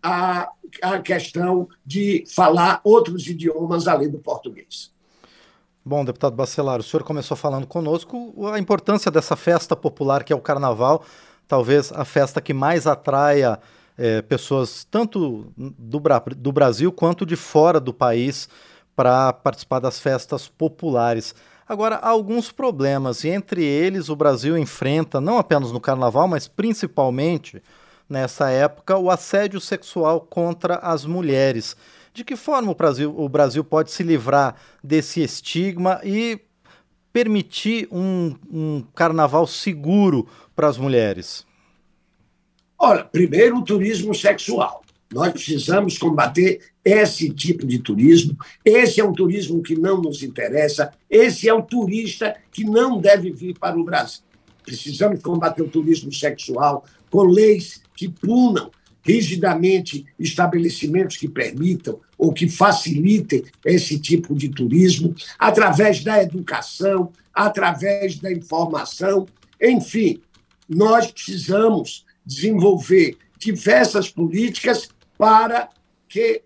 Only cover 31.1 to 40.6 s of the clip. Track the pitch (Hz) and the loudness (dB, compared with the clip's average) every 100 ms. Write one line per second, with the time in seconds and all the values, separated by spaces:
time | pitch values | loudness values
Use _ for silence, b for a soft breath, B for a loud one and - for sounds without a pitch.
31.1 | 175 165 135 135 117 - - b b b | -6 -2 0 0 0 -8 -16 b b b
32.1 | - 240 254 - 277 214 - 160 127 147 | -18 -12 -10 -4 -2 -2 0 0 0 -4
33.1 | 151 143 147 139 131 151 156 156 - 170 | -4 -2 2 2 0 -2 -2 -2 -6 0
34.1 | 156 117 139 135 - b b 135 156 143 | 0 2 2 2 -4 b b -2 -2 0
35.1 | 170 147 - - 165 196 175 185 185 196 | -4 -4 -6 -8 -4 -4 -2 -2 -2 -4
36.1 | 208 233 214 _ _ b b b _ _ | -4 -4 -6 _ _ b b b _ _
37.1 | 233 226 208 - - 208 226 - 175 190 | 0 2 0 -2 -6 -4 -4 -4 -6 -4
38.1 | 185 170 131 - 160 156 147 - - 170 | -2 -4 -6 -12 -8 -6 -6 -10 -2 0
39.1 | 160 147 151 165 - - 156 147 202 196 | 2 2 2 0 -2 -6 -4 0 4 4
40.1 | 135 - b b - | 2 -2 b b -2